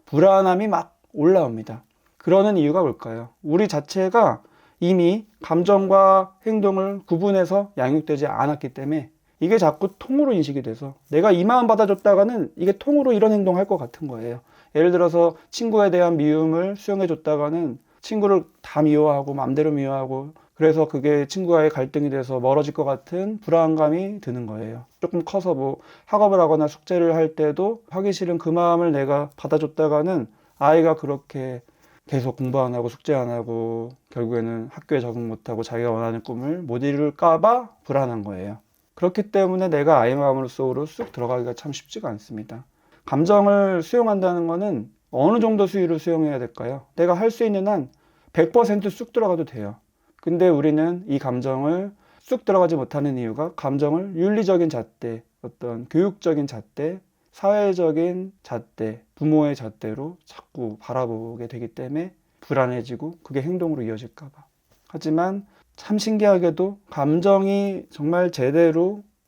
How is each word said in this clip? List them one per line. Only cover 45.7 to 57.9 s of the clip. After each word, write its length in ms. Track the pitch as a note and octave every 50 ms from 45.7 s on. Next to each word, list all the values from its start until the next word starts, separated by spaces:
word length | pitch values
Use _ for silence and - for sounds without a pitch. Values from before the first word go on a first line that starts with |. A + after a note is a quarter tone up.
| G3 G3 F3+ E3 E3+
수용해야 400 | D#3 - F3 E3 D#3+ D#3 D3 C#3+
될까요? 460 | B2+ B2 - _ - A#2 A#2+ C3+ C3+ - _ _
내가 180 | - E3+ F3 F3
할 180 | F3 A3 A#3
수 120 | A3+ - A#3
있는 220 | A3 G3+ G3 F#3+
한 220 | G#3 G#3 E3+ C3 B2+ _ _ _ _ _ _ _ _ -
백 200 | E3 E3+ E3 -
퍼센트 360 | A#3+ A3+ F#3+ G#3 G#3 F#3 G3+
쑥 220 | F#3+ - A#3 -
들어가도 320 | - A#3+ A3 F#3+ F3 E3+ D3+
돼요. 300 | C3 B2+ A2 G#2 G2+ G#2 - _ _ _ _ _ _ _ _
근데 260 | - E3+ F3 E3 F3+
우리는 560 | F3+ D#3+ C#3 C#3+ D#3 D3+ D#3 D#3+ E3+ F3 F3+ F#3+
이 120 | A3 C#3 C3+
감정을 720 | - C3 B2 B2 B2 C3+ C3 C3 C#3 D3+ E3+ F#3 G3 G3+ G3+ _ _ _ _ _
쑥 260 | _ - B3+ A#3+ -
들어가지 300 | - G3 F#3 F3+ D#3 E3
못하는 420 | C#3+ B2 - - D3 C#3+ C#3+ C3
이유가 360 | B2 A#2+ A2+ G#2+ C3 D#3 F3 -
감정을 600 | - - C#3 C#3 C#3 D3 D3 D#3 F3 F#3+ G3+ F#3
윤리적인 540 | E3 F3 G3+ G#3+ A3 G3+ F#3 F#3+ E3+ E3+ D#3
잣대, 540 | B2+ A#2 A2 - _ - - A#2 A2+ A#2 - _ _ _
어떤 440 | - B2 - - B2+ A#2+ A#2 A2+ B2 -
교육적인 580 | - D#3+ F#3+ G3+ G3 - - E3+ D#3 D3 C#3+
잣대, 520 | C3+ B2 A2 - _ _ - D3 D#3+ F#3 F#3+ - _ _ _ _ _
사회적인 1000 | _ - - G3 G#3 G#3 G#3 G3 F#3 F3+ F3 D#3+